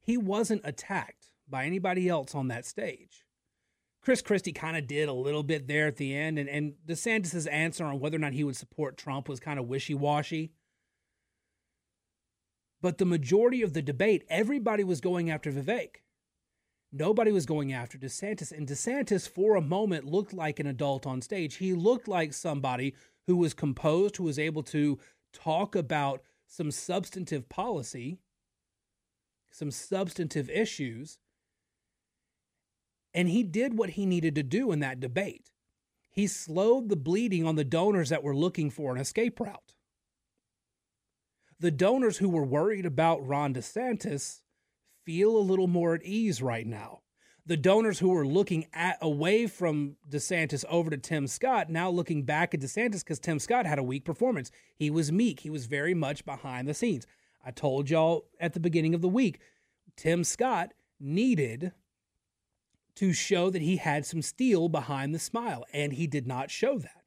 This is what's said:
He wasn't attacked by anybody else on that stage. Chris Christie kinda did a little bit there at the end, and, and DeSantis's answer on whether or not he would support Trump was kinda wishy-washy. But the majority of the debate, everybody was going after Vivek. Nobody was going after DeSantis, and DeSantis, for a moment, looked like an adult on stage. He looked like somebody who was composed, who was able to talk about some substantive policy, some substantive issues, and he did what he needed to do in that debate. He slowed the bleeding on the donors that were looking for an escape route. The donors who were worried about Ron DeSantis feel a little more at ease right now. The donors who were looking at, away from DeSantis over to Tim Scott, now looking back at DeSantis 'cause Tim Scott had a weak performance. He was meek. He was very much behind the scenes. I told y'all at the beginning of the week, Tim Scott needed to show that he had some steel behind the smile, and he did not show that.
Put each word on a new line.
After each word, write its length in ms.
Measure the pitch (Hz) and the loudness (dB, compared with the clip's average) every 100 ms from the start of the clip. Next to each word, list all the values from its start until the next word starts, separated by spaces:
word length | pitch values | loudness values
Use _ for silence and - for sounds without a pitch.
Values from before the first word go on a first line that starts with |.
He 160 | - 240 | 0 0
wasn't 460 | 196 202 226 214 | 0 0 0 -2
attacked 640 | 143 147 - 190 - - _ _ _ | -2 -10 -6 -6 -6 -14 _ _ _
by 160 | 135 | -6
anybody 440 | 139 185 185 185 180 | -2 -2 0 0 2
else 260 | 165 135 | 0 -2
on 140 | 147 131 | -2 -2
that 160 | 117 | -4
stage. 600 | - - 120 - - _ _ _ _ _ _ _ _ _ | -8 -6 -6 -8 -16 _ _ _ _ _ _ _ _ _
Chris 200 | - 254 | 2 2
Christie 320 | - 196 175 | 4 0 0
kinda 280 | 156 160 160 | -8 -4 -4
did 280 | 135 143 151 | -4 -2 0
a 40 | |
little 300 | 127 135 151 | 0 0 -2
bit 240 | 147 156 131 | 0 -2 0
there 180 | 147 151 | 2 2
at 100 | 143 | 0
the 160 | 139 | -4
end, 260 | 139 156 156 | -2 -2 -2
and, 100 | 139 | -2
and 260 | 147 147 139 160 | -2 -4 -6 -8
DeSantis's 600 | 165 233 220 180 175 156 | -4 0 0 0 -4 -2
answer 380 | 151 160 - | 0 0 -2
on 160 | 160 139 | -4 -2
whether 160 | 147 160 | -2 -2
or 40 | |
not 120 | 151 | -2
he 100 | 127 | -2
would 140 | 143 123 | -2 -4
support 400 | - - 147 - | -12 -6 -6 -6
Trump 320 | - 139 135 | -8 -8 -6
was 100 | 131 | -10
kinda 240 | - 143 | -6 -6
wishy-washy. 880 | 120 131 - 143 143 147 147 160 160 _ _ _ _ _ _ _ _ _ _ _ _ _ _ _ _ _ _ _ _ _ _ _ | -4 -6 -4 -2 2 0 0 -6 -6 _ _ _ _ _ _ _ _ _ _ _ _ _ _ _ _ _ _ _ _ _ _ _
But 180 | 180 160 | -4 0
the 60 | |
majority 580 | 185 175 127 190 240 254 | 2 2 4 4 6 4
of 120 | 220 | 0
the 80 | 151 | -2
debate, 420 | 143 131 196 196 - | -4 0 2 2 2
everybody 540 | 165 208 285 220 208 | -2 0 0 0 0
was 180 | 196 165 | 0 0
going 300 | 185 180 165 | 0 0 0
after 220 | 156 156 | -2 -2
Vivek. 440 | 139 135 233 - - _ _ _ _ _ _ _ _ _ | -4 -2 -2 -4 -12 _ _ _ _ _ _ _ _ _
Nobody 380 | 139 156 214 220 | -2 2 4 6
was 140 | 202 127 | 4 2
going 260 | 156 139 | -2 -2
after 240 | 131 120 135 | -4 -8 -10
DeSantis, 560 | 131 - 202 214 151 | -10 -8 -6 -6 -8
and 160 | 165 143 | -8 -6
DeSantis, 580 | 139 - 269 - 196 - | -4 -2 -2 2 0 0
for 280 | - 208 | 2 6
a 80 | 208 | 6
moment, 420 | 147 185 220 170 | 4 2 2 0
looked 300 | 139 170 208 | 0 -2 -2
like 240 | 185 156 147 | -4 -4 -2
an 80 | 143 | -4
adult 400 | 127 143 135 139 | -2 -2 -2 -4
on 160 | 127 | -6
stage. 340 | 123 196 165 - | -4 -4 -4 -4
He 160 | 185 | -2
looked 340 | 180 180 247 247 | 2 4 2 0
like 280 | 185 160 | -2 -2
somebody 600 | 139 175 143 135 123 135 - - _ - | -4 -4 -2 -2 -2 -4 -6 -20 _ 0
who 100 | 180 | 4
was 180 | 170 | 4
composed, 640 | - 151 131 160 160 202 202 | 2 -2 0 2 4 2 0
who 80 | |
was 140 | 175 143 | -4 -2
able 240 | 151 156 | -2 -2
to 340 | - 156 147 139 - _ _ | -4 0 2 0 -6 _ _
talk 420 | - - 156 202 | -10 -2 0 0
about 480 | - 143 156 139 135 _ _ _ | -2 0 0 0 -2 _ _ _
some 240 | - 156 | -8 -6
substantive 800 | 139 - 180 180 - 165 151 123 | -6 -4 -4 -4 -10 -6 -6 -6
policy, 680 | - 220 190 120 - 120 185 _ _ _ _ _ _ _ _ _ _ _ _ _ | -6 -4 -4 -6 -10 -10 -10 _ _ _ _ _ _ _ _ _ _ _ _ _
some 200 | - 147 | -8 -8
substantive 800 | 127 - 190 175 - 165 156 131 | -8 -4 -2 -2 -4 -4 -4 -4
issues, 680 | 160 214 - 135 113 151 - _ _ _ _ _ _ _ _ _ _ _ _ _ _ _ _ _ _ _ | -2 -2 -2 -6 -6 -14 -18 _ _ _ _ _ _ _ _ _ _ _ _ _ _ _ _ _ _ _
and 140 | 165 180 | 0 2
he 140 | 185 | 2
did 360 | 214 175 269 220 | 2 0 0 0
what 120 | 202 | -2
he 140 | 165 | 0
needed 300 | 196 180 165 | 0 2 2
to 80 | 151 | 0
do 280 | 139 175 262 | 0 0 2
in 100 | 156 | 0
that 200 | 139 131 | 0 -4
debate. 500 | 127 123 196 - _ _ _ _ _ _ _ | -4 -4 -4 -8 _ _ _ _ _ _ _
He 160 | - 202 | -2 -2
slowed 640 | - - 160 208 254 233 | -2 -4 0 4 4 2
the 60 | 190 | -2
bleeding 500 | 135 190 240 185 165 | 0 0 2 2 2
on 100 | 156 | 2
the 80 | |
donors 460 | 143 165 190 202 143 | 2 2 4 2 2
that 120 | 156 | 0
were 140 | 139 139 | 0 0
looking 340 | 170 180 151 | 0 0 -4
for 240 | 123 143 | -2 -4
an 60 | 127 | -4
escape 400 | 135 - 233 - | -4 0 0 -2
route. 340 | 220 - _ _ _ _ _ _ _ _ _ _ _ _ _ _ _ _ _ _ _ _ | -8 -8 _ _ _ _ _ _ _ _ _ _ _ _ _ _ _ _ _ _ _ _
The 120 | 170 | -2
donors 480 | 143 185 254 240 180 | 2 4 4 2 2
who 100 | 190 | 2
were 160 | 170 | 2
worried 400 | 139 143 185 208 | 2 2 2 0
about 420 | 175 135 165 160 131 | -2 2 4 4 0
Ron 280 | 139 147 | 0 0
DeSantis 840 | 131 - - 254 226 - 143 - - _ _ _ _ _ _ | -2 -4 -4 -2 -2 -4 -6 -6 -12 _ _ _ _ _ _
feel 320 | - 165 208 226 | -6 2 4 6
a 40 | |
little 260 | 196 190 185 | 4 4 4
more 280 | 175 170 | 4 2
at 100 | 165 | 0
ease 360 | 165 208 220 135 | -2 0 0 0
right 260 | 127 117 107 | 0 -2 -4
now. 340 | 110 110 - _ _ _ _ | -8 -10 -16 _ _ _ _
The 120 | - 165 | -4 2
donors 420 | 175 202 226 185 | 6 6 4 2
who 120 | 180 | 4
were 160 | 180 139 | 4 4
looking 400 | 160 202 165 160 | 2 2 0 -2
at, 260 | 160 175 175 | -2 -2 0
away 460 | 160 147 160 214 233 | 0 2 4 4 2
from 480 | - 175 151 143 143 147 | 0 0 0 -2 -6 -8
DeSantis 560 | 143 - 180 156 143 - | -6 -2 0 0 -2 0
over 200 | 170 165 | 0 0
to 60 | 147 | -4
Tim 300 | - 156 139 | -4 -2 -2
Scott, 420 | - 254 240 160 | -2 2 2 2
now 220 | 165 185 | 0 0
looking 320 | 180 170 160 | 0 0 -2
back 320 | 127 151 175 | 0 2 2
at 60 | 156 | 0
DeSantis 440 | 135 - 233 202 | -4 -2 -2 -2
'cause 140 | - 151 | -6 -6
Tim 220 | - 156 | -2 -2
Scott 260 | - 247 185 | 2 0 2
had 140 | 147 | 0
a 20 | |
weak 220 | 127 139 | 0 -4
performance. 480 | - 156 247 202 127 - _ _ | -4 0 0 0 -4 -14 _ _
He 140 | 151 | 0
was 200 | 156 147 | 2 2
meek. 300 | 170 240 139 | 2 2 0
He 100 | 151 | -8
was 160 | 151 117 | -8 -6
very 260 | 143 151 | -2 0
much 320 | 180 143 151 | 0 0 -2
behind 440 | - 135 139 123 131 | -8 -10 -8 -6 -4
the 40 | |
scenes. 320 | 147 240 151 - _ _ _ | 0 0 0 -4 _ _ _
I 60 | 131 | -14
told 400 | 123 147 135 143 | -2 0 0 2
y'all 400 | 160 160 165 - _ | 4 4 2 -2 _
at 140 | 170 | -4
the 80 | 170 | 0
beginning 340 | 165 165 160 | 2 2 4
of 80 | 170 | 4
the 60 | 180 | 2
week, 320 | 208 247 - - _ _ _ _ - | 4 2 0 -16 _ _ _ _ -4
Tim 260 | 160 170 | 0 2
Scott 500 | 170 - 254 208 170 - _ _ | 2 0 2 2 -2 -6 _ _
needed 720 | 139 170 254 214 131 113 175 - _ _ _ _ _ _ _ _ _ _ _ | -2 2 4 4 2 -2 -6 -8 _ _ _ _ _ _ _ _ _ _ _
to 180 | - 190 | -2 0
show 380 | 170 - 190 180 | 2 2 2 2
that 120 | 185 | 2
he 160 | 156 185 | 0 0
had 280 | 165 147 143 | 2 0 -2
some 160 | 165 | -4
steel 460 | 151 - 254 196 165 | -6 0 4 4 4
behind 460 | 156 127 139 139 | 0 -2 -4 -2
the 40 | 160 | -4
smile, 460 | - 226 233 135 120 | -4 -4 -4 -6 -6
and 220 | 147 143 | -4 -4
he 120 | 131 165 | -2 -2
did 220 | 143 123 | -2 -4
not 220 | 127 135 | -6 -6
show 280 | - 240 277 | -2 0 0
that. 240 | 127 - | -4 -16